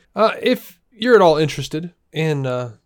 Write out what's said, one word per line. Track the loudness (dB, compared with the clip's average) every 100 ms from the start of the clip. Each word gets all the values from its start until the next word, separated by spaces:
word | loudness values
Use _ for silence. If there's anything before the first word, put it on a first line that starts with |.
| _
Uh, | -2 -2 -2
if | -2 -4 -6 _ _
you're | -8 4 6
at |
all | 6 4
interested | -2 -4 -8 -8 -10 _ _
in, | -6 -4 -4 -4
uh, | -6 -8 -14